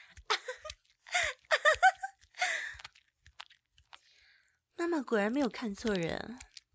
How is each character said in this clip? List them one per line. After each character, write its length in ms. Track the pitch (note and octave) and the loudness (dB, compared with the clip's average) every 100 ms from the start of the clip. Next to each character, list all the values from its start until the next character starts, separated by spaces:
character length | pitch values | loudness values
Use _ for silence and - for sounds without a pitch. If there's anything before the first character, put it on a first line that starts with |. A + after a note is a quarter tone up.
| - - - | -20 -20 -4
<laughs> 4000 | - - B4 D#5 - _ _ - F5+ D#5+ - _ D5 D5+ D5 F#5 F#5 G5 - - - F#5 - - - - - _ _ - - - - _ _ _ - - - - _ _ _ _ - | -4 -4 -12 -14 -16 _ _ -4 -2 -2 -4 _ 4 4 8 6 4 -6 -16 -20 -4 -4 -2 -6 -12 -16 -20 _ _ -20 -20 -20 -20 _ _ _ -20 -20 -20 -20 _ _ _ _ -4
妈 120 | E4+ | 0
妈 140 | E4 | 0
果 160 | B3 A3+ | 2 2
然 140 | G#3 | 2
没 80 | C4 | 2
有 80 | B3+ | 0
看 260 | - A#3+ | -2 -6
错 200 | G3 A3+ | -4 -2
人， 440 | F#3+ E3 - - B3 - - - | 0 0 -4 -8 -12 -16 -20 -20